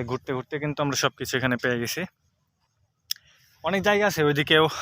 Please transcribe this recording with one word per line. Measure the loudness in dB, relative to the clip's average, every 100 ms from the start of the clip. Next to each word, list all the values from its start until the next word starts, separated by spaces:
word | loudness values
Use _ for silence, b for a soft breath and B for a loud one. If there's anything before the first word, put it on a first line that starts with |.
ঘুরতে | -4 -6 -6
ঘুরতে | -8 -6 -6
কিন্তু | -4 -2
আমরা | -2 0
সবকিছু | -2 -4 -4 -2
এখানে | 0 0
পেয়ে | 0 -2
গেছি। | -4 -6 -8 _ _ _ _ _ _ _ _ _ -14 -14 b b b b
অনেক | -4 0
জায়গা | 2 2 2
আছে | 2
ওইদিকেও | 2 2 4 4 4 0